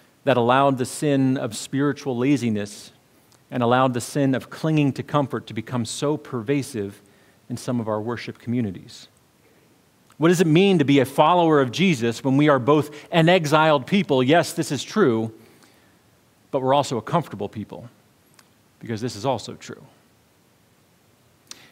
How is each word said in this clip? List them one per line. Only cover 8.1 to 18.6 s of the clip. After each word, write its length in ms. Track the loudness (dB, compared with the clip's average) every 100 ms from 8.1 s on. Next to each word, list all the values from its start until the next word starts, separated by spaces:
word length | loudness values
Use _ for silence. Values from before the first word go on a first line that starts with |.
| -8 -10 -12
communities? 680 | -6 -4 -4 -6 -16 -20 -20 _ _ _ _ _ _ _ _ _ _ 0
What 100 | 2
does 140 | 4
it 60 | 4
mean 320 | 4 4 4
to 60 | 4
be 140 | 4
a 60 | 4
follower 560 | 2 2 4 4 4
of 100 | 2
Jesus 500 | 2 0 2 -2 -2
when 140 | 0 2
we 140 | 4
are 100 | 4
both 340 | 4 2 0 -8 -2
an 200 | 2 4
exiled 580 | 4 4 2 4 2 2
people? 340 | 0 2 2
Yes, 300 | 4 4 2
this 180 | -4 -6
is 140 | -6
true, 500 | -4 0 2 2 -2 -10 -20 _ _ _ _ _ _ _ _ _ _
but 100 | -4
we're 120 | 2
also 240 | 2 2 -4
a 40 |
comfortable 460 | -2 -4 -4 -8 -10
people, 420 | -10 -12 -14 -20 -20 _ _ _ _ _ _